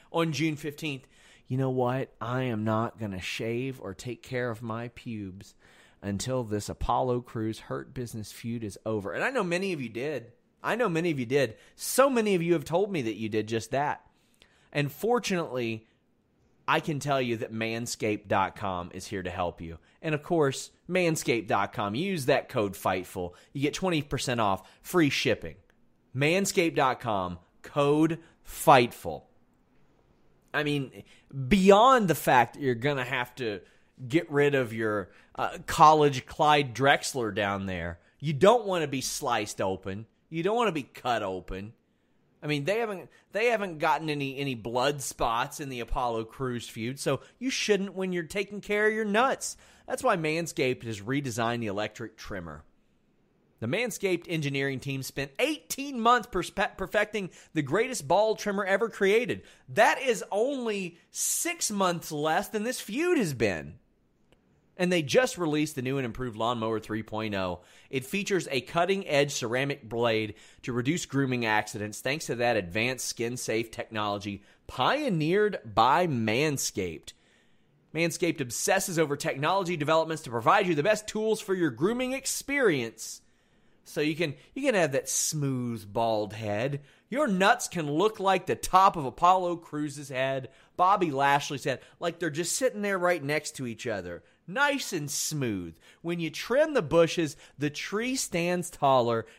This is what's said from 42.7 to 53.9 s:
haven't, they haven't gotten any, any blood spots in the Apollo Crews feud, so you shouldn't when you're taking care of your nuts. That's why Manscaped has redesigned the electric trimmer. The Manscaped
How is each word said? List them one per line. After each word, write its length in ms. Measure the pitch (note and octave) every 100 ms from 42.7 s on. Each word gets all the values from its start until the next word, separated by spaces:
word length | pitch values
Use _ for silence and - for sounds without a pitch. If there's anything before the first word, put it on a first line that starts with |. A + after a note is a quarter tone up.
| G#3+
haven't, 300 | A3+ F#3+ C3+ - _
they 160 | G3 A#3+
haven't 320 | A3 G3+ D#3
gotten 300 | D#3+ D3 D#3+
any, 280 | D3 C#3 C3
any 160 | C#3
blood 480 | A#2+ A2 B2 C3+ D3
spots 600 | B2+ - C#3 A2+ C#3 -
in 80 | C#3+
the 100 | B2+
Apollo 460 | A2+ D3 B2 A2+ A2+
Crews 420 | - C3 A#2+ -
feud, 320 | - A2+ C#3
so 220 | E3 C#3 - -
you 100 | B3+
shouldn't 460 | - - G3+ G3 F#3
when 160 | F#3
you're 120 | F3
taking 360 | D#3+ G#3 G3+ G#3
care 260 | - G#3 G#3+
of 80 |
your 120 | A3 G#3+
nuts. 500 | G3+ C4 G#3 - - - - -
That's 160 | B3+
why 140 | B3+ G3
Manscaped 680 | D#3 D#3 E3 - C3 B2+
has 180 | A#2 G#2
redesigned 600 | G2+ C#3 C#3 A2 A#2 A#2+
the 60 | A2+
electric 500 | G2 G#2+ - A2+ -
trimmer. 460 | - G2+ E2 D2 - _ _ _ _ _ _ _ _ -
The 60 | A2+
Manscaped 580 | F3 A#3+